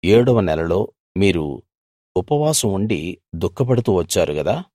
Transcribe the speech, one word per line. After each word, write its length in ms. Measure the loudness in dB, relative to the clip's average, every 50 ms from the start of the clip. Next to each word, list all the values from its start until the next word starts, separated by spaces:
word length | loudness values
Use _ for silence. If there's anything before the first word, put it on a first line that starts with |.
| 4
ఏడవ 360 | 4 4 4 6 4 2 2
నెలలో 520 | 2 0 0 -2 -2 0 0 -2 -2 -4 _ _ _ _ _
మీరు 460 | 0 2 2 2 0 -2 -4 -8 -10 _ _ _ _ _ _ _ _ _ _ _
ఉపవాసం 560 | -4 -2 0 -2 0 0 0 0 0 -2 -2 -2
ఉండి 460 | -2 -2 -2 -2 -4 -4 -8 -10 -12 _ _ -10
దుఃఖపడుతూ 580 | -6 -6 -6 -2 -4 -2 0 0 0 2 2 2
వచ్చారు 400 | 0 0 0 0 0 0 0 0
గదా? 320 | -4 -2 -2 -4 -4 -6 _ _